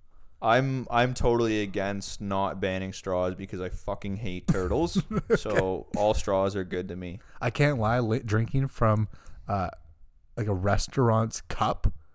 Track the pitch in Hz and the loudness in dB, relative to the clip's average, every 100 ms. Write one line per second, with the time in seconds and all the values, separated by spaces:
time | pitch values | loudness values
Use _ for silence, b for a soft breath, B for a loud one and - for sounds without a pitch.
0 | - - - - 113 123 135 131 113 120 | -20 -18 -18 -2 4 4 4 -2 0 2
1 | 127 123 123 117 113 107 104 98 98 101 | 2 2 2 4 4 2 0 -2 -2 -2
2 | - - 101 98 98 95 95 95 95 - | -6 -8 -4 -2 -2 -2 -2 -2 -6 -8
3 | 95 90 92 92 95 92 90 - - 101 | -4 0 0 -2 -8 -8 -8 -8 -8 -6
4 | 101 98 110 90 - 95 90 117 170 196 | -6 -4 -4 -4 -2 0 0 0 0 -2
5 | - 214 - 233 110 139 95 90 - - | -2 -4 0 0 2 0 0 -2 -4 0
6 | 107 110 - 95 98 98 90 90 92 90 | 2 2 2 2 2 0 -4 -4 -6 -8
7 | 90 90 b b 120 - 143 123 107 123 | -8 -10 b b -4 2 2 2 2 2
8 | 113 117 110 104 113 120 135 - 113 107 | 2 0 0 0 2 0 -2 2 4 4
9 | 107 b b b - 101 87 - - - | 0 b b b -4 -2 -2 -6 -20 -20
10 | - _ - - 107 95 101 95 - - | -20 _ -14 -4 -2 0 2 2 2 2
11 | 117 110 113 - - - - - - - | 4 4 2 -4 -6 0 0 4 2 2
12 | - | -12